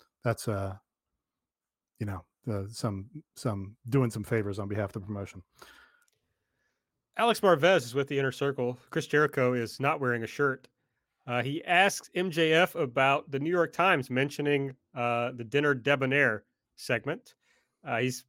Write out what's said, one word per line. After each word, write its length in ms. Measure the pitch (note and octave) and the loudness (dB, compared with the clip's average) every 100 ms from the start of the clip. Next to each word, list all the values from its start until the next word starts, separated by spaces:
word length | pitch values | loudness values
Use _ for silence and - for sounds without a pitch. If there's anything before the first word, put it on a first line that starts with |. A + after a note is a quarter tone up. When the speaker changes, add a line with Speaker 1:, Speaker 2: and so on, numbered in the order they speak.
| _ _ | _ _
Speaker 1:
that's, 240 | A#2+ A2+ - | -4 -2 -2
uh, 260 | G2+ G2 F#2+ _ _ _ _ _ _ _ _ _ _ _ - | -4 -4 -8 _ _ _ _ _ _ _ _ _ _ _ -10
you 60 | G#2 | -8
know, 180 | F#2+ - _ - | -8 -12 _ -6
uh, 140 | G#2 G2 | -6 -6
some, 380 | A#2 A#2 G2 G2+ D3 - - | -6 -6 -6 -10 -16 -20 -8
some 400 | B2 G2+ G2 G#2+ A#2+ | -6 -6 -8 -14 -2
doing 220 | C3+ B2 | 0 0
some 140 | A2 | -2
favors 340 | G#2 A2+ G2+ G2 | -2 -2 -2 -4
on 80 | G2+ | -6
behalf 200 | G#2 G2 A2 | -4 -4 -6
of 60 | |
the 40 | G2 | -10
promotion. 380 | G2+ G2 F#2+ - _ - - _ _ _ _ _ _ _ _ _ _ _ _ _ - | -10 -10 -14 -20 _ -20 -20 _ _ _ _ _ _ _ _ _ _ _ _ _ -2
Speaker 2:
Alex 240 | - G#3+ | 0 4
Marvez 380 | G3+ D#3+ E3 F#3+ | 6 6 6 4
is 160 | A#2+ | 2
with 140 | B2+ C#3 | -4 -2
the 100 | C#3 | 0
Inner 140 | C3+ | -2
Circle. 460 | - C#3 C#3 B2 B2 - | 0 -2 -2 -4 -6 -8
Chris 160 | D#3+ D#3 | -6 0
Jericho 460 | D3 D3+ C#3+ B2+ | 2 2 2 0
is 260 | B2+ A2+ - | 0 -4 -4
not 220 | C#3 D#3 | -2 0
wearing 240 | C3 A#2+ | -2 -2
a 20 | A2+ | -4
shirt. 400 | - C#3+ B2+ _ _ _ _ _ _ - | -2 -2 -2 _ _ _ _ _ _ -6
Uh, 160 | B2 | -4
he 200 | B2 D3+ | -2 -4
asks 460 | - F3+ G3 - - F3 | 0 4 4 2 -8 -4
M 140 | F#3 | -4
J 220 | D#3 D#3+ | 2 4
F 200 | D#3+ F3+ | 4 4
about 560 | E3 C#3+ B2 C3+ C#3+ - | 0 -4 2 2 2 -2
the 80 | C3+ | -6
New 120 | D3+ | -2
York 220 | F3+ E3 | 0 0
Times 380 | - F3+ E3 C3 | 2 4 4 2
mentioning, 640 | B2+ C#3+ D3 C#3+ C#3+ C#3 C3+ _ C3 | 0 -2 -2 0 0 -2 -8 _ -6
uh, 340 | A#2+ A#2+ A#2+ B2+ | -2 -2 -2 -6
the 80 | |
dinner 300 | A2+ C#3+ D3 | -2 0 2
debonair 680 | C3+ A#2+ C#3+ C3 C#3 C3+ G#2+ _ _ _ _ | 2 2 2 2 2 2 2 _ _ _ _
segment. 580 | - A#2 C3 E3+ _ _ _ _ _ _ | -4 -4 -4 -8 _ _ _ _ _ _
Uh, 140 | D3+ A#2 | -6 -2
he's, 260 | B2+ B2+ | -2 -4